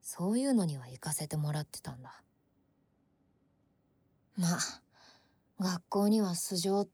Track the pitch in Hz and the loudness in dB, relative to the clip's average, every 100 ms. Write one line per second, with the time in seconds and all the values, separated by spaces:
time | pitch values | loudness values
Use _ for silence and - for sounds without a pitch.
0 | - - 180 226 277 247 175 139 123 127 | -16 -6 0 0 4 4 2 -2 -8 -10
1 | - 151 156 151 147 151 147 - - 123 | -6 -4 -4 -2 0 -2 -4 -10 -12 -12
2 | 127 - _ _ _ _ _ _ _ _ | -16 -20 _ _ _ _ _ _ _ _
3 | _ _ _ _ _ _ _ _ _ _ | _ _ _ _ _ _ _ _ _ _
4 | _ _ _ - 170 170 - - _ _ | _ _ _ -2 0 2 -2 -6 _ _
5 | - - _ _ _ _ 185 180 - 202 | -20 -20 _ _ _ _ -2 -2 -2 2
6 | 202 220 202 170 - 185 185 196 196 | 4 4 4 0 -2 -2 2 2 0